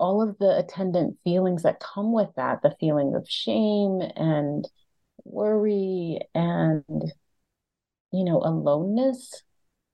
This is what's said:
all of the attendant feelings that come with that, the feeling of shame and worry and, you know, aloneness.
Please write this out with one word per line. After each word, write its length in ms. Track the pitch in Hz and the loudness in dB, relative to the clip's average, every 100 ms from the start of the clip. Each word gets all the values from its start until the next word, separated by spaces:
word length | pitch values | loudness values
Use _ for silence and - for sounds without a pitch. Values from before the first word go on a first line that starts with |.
all 260 | 180 202 220 | 0 2 0
of 120 | 202 | 2
the 200 | 196 165 | 2 4
attendant 600 | 175 - 190 175 - - | 0 -4 -2 0 0 -2
feelings 380 | 175 180 185 170 | 0 2 2 2
that 160 | 165 - | 0 -2
come 320 | - 202 220 | -6 -4 0
with 200 | 226 180 - | 0 0 -2
that, 260 | 127 - | -4 0
the 120 | 147 - | 0 2
feeling 340 | 160 147 139 | 0 2 0
of 140 | - - | -2 -6
shame 720 | - 226 220 214 208 196 190 - - | -6 -2 0 2 2 0 -2 -4 -2
and 500 | 160 151 147 147 - _ _ _ _ _ | 0 0 0 -4 -8 _ _ _ _ _
worry 960 | - - 214 214 214 202 190 185 170 151 - | -10 -2 0 2 2 0 0 -2 -4 -6 -4
and, 760 | 160 170 170 160 156 147 156 160 - _ _ _ _ _ _ _ _ _ | -2 0 2 2 2 -2 -6 -6 -8 _ _ _ _ _ _ _ _ _
you 120 | 185 | -2
know, 160 | 180 160 | 2 2
aloneness. 1000 | 160 160 147 147 190 220 269 254 - - - _ _ _ _ | 2 0 0 0 0 0 0 -2 -10 -20 -20 _ _ _ _